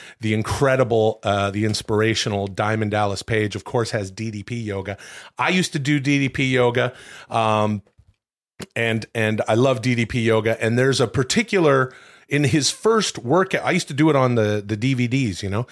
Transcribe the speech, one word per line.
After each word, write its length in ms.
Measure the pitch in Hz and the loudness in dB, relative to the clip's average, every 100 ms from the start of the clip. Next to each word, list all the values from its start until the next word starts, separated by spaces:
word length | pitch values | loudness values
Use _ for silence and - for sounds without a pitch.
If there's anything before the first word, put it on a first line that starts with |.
| - - | -20 -8
the 120 | 110 | -2
incredible, 880 | 107 107 - 139 131 127 113 110 - | -2 -2 0 2 4 2 4 2 0
uh, 280 | 107 101 101 | 0 0 0
the 140 | 98 107 | 0 -2
inspirational 840 | 107 - 107 110 110 - 101 98 | -2 -2 0 2 0 -2 -4 -4
Diamond 440 | 92 107 110 107 | -2 -2 0 0
Dallas 320 | 104 104 98 | 0 -2 -4
Page, 340 | - 110 104 101 | -4 -2 -2 -6
of 80 | - | -4
course, 260 | 127 113 | -4 -2
has 180 | 117 98 | -4 -6
D 220 | 95 113 | -8 -10
D 100 | 104 | -10
P 140 | 98 120 | -10 -8
yoga. 400 | 107 98 95 101 - - - - | -6 -8 -8 -12 -14 -20 -16 -4
I 120 | 135 | 0
used 240 | 185 170 | 2 0
to 60 | 160 | -2
do 200 | 139 147 | 0 0
D 180 | 135 143 | 2 0
D 100 | 139 | 0
P 160 | - 135 | -2 0
yoga, 480 | 127 123 120 123 - - - - | 4 4 2 -2 -4 -18 -20 -6
um, 520 | 117 110 107 107 104 - _ _ _ _ _ _ - - - | 0 2 2 2 -2 -6 _ _ _ _ _ _ -20 -10 -4
and, 300 | 117 113 107 | -2 -2 -4
and 280 | 117 110 110 - | -2 0 0 0
I 80 | 113 | 2
love 260 | 135 123 | 2 2
D 140 | 117 120 | 0 0
D 100 | 113 | -2
P 160 | 123 | 0
yoga. 400 | 113 110 110 110 | 2 2 2 0
And 140 | 113 117 | 0 2
there's 220 | 135 131 | 2 2
a 60 | 117 | 0
particular, 840 | - 127 - 220 196 160 135 131 - - - _ | 0 0 -2 0 2 4 4 0 -6 -20 -20 _
in 160 | 143 143 | 0 2
his 260 | 151 135 | 2 0
first 460 | - 220 226 - - | 0 2 2 0 -4
workout, 460 | 117 160 190 - 123 | 0 0 0 -2 0
I 60 | |
used 180 | 175 - | -2 -2
to 40 | |
do 160 | 135 156 | 2 4
it 60 | 139 | 4
on 200 | 127 120 | 4 2
the, 280 | 107 104 101 | 2 0 -4
the 120 | 104 | -2
D 160 | 127 | 0
V 140 | 131 123 | 0 0
Ds, 340 | 131 123 85 | 0 -2 -4
you 60 | 98 | -4
know, 140 | 101 127 | -4 -6